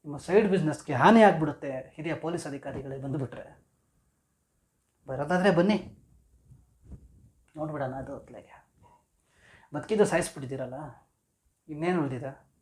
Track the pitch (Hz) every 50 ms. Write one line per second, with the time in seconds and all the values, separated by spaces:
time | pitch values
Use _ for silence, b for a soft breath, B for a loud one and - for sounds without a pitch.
0 | _ 147 143 135 - - 180 214 226 190 190 190 156 156 147 - - - 143 123
1 | 143 185 226 226 214 196 165 156 156 147 143 - - 139 131 131 - - _ -
2 | 151 165 151 123 - 160 175 160 - 151 139 135 - 143 117 139 135 135 135 135
3 | 135 139 127 127 131 - - - - - - _ _ _ _ _ _ _ _ _
4 | _ _ _ _ _ _ _ _ _ _ _ _ _ _ _ _ _ _ _ _
5 | _ - 131 131 143 151 180 180 185 202 175 170 175 208 214 190 - - - -
6 | _ _ _ - _ _ _ _ _ - - - _ _ _ _ _ - - -
7 | - - - - - - _ _ _ _ _ 156 156 156 151 143 139 123 131 135
8 | 127 139 139 113 - - 120 104 - - - - _ _ _ _ - - _ _
9 | _ _ _ _ _ b b b b b b b b b - 147 - - 214 208
10 | 202 - 175 165 170 - - 151 135 123 135 131 131 123 127 139 156 135 123 -
11 | _ _ _ _ _ _ _ _ _ _ _ _ _ - 151 147 160 175 180 170
12 | 147 131 131 123 - 135 135 - _ _ _ _